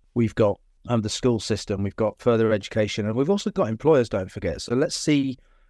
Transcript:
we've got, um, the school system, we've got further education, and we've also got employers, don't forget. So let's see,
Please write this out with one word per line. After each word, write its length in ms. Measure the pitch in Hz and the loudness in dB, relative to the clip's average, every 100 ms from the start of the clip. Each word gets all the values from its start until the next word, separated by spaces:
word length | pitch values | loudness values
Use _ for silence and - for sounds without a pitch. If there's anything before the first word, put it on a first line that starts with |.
| _ | _
we've 200 | 123 113 | 0 0
got, 260 | - 107 98 _ _ 135 | 4 2 2 _ _ -2
um, 140 | 120 | -2
the 60 | 104 | -2
school 300 | - 127 113 | 0 0 0
system, 460 | - 107 - 98 | 0 -4 -4 -4
we've 100 | 101 | -4
got 240 | - 110 - | -2 -2 0
further 340 | 123 113 110 | 2 2 4
education, 540 | 107 - 113 107 - 104 | 0 -2 -2 -2 -2 -2
and 80 | |
we've 160 | 113 143 | -2 0
also 200 | 202 208 | 0 -2
got 180 | - 110 | -2 -2
employers, 400 | 110 147 147 117 | 0 4 4 4
don't 240 | 104 92 | -2 -6
forget. 280 | - 92 73 | -6 -6 -6
So 140 | - | -2
let's 220 | 123 151 - | -2 0 -2
see, 420 | - 147 135 127 _ _ _ | 0 0 0 -6 _ _ _